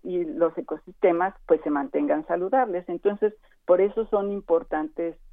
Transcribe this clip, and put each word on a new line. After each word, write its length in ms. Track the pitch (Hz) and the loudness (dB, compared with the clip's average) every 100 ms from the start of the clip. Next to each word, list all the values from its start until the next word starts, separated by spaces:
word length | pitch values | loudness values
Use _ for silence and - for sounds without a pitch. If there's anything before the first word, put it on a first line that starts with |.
y 220 | 185 180 | -6 -4
los 320 | 160 156 165 170 | -4 0 0 0
ecosistemas 760 | 170 156 - - 190 170 185 - - | -8 -10 -12 0 2 2 -2 -4 0
pues 140 | 156 | 0
se 80 | 156 | 2
mantengan 560 | 147 135 147 147 151 156 | -2 -2 -2 0 -2 -2
saludables. 600 | 175 185 269 240 175 180 | -4 0 0 0 -2 -6
Entonces, 440 | 170 202 202 214 214 _ _ | -4 -2 0 -2 -2 _ _
por 160 | - 180 | 2 4
eso 260 | 202 214 220 | 4 0 -2
son 260 | 208 202 | 0 -2
importantes 840 | 202 - 165 - 156 156 - 170 160 - | -4 0 0 0 -4 -4 -6 -8 -8 -8